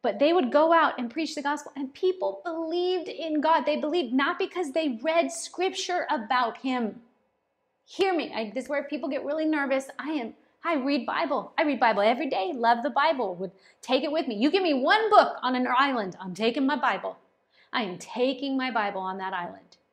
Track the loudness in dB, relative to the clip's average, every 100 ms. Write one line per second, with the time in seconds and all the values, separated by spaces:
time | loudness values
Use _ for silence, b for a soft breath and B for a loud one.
0 | -2 2 4 4 4 4 6 6 4 0
1 | -6 -4 -4 -4 -4 -4 -6 -10 -10 0
2 | 0 0 -4 -4 -6 -6 -2 0 0 0
3 | -4 -8 -2 0 4 4 2 0 0 0
4 | 0 2 2 0 -4 -2 -2 0 0 -2
5 | 0 2 0 -4 -12 -2 -2 -2 -4 -2
6 | 0 -4 0 0 0 -2 -4 -2 -2 -6
7 | -20 _ _ _ _ _ _ _ _ 0
8 | 2 2 -2 -6 -6 -6 -4 -4 -4 -6
9 | -4 -4 -4 -2 0 0 2 -2 -2 -10
10 | -4 -4 -4 -10 b b -2 -2 2 0
11 | 0 -2 0 -2 -2 -2 0 2 2 4
12 | 2 2 0 -2 -2 0 2 2 0 0
13 | 2 2 -2 -4 -8 b b b -2 0
14 | 0 -2 -2 0 2 2 2 2 4 4
15 | 6 6 6 2 -2 0 2 2 2 0
16 | -4 -8 -12 -2 0 2 0 2 0 -2
17 | -6 -12 _ _ _ b b -4 -4 -6
18 | -10 -2 0 0 -2 -2 -2 0 -2 -2
19 | -6 -6 -6 -6 -8 -12 _ _ _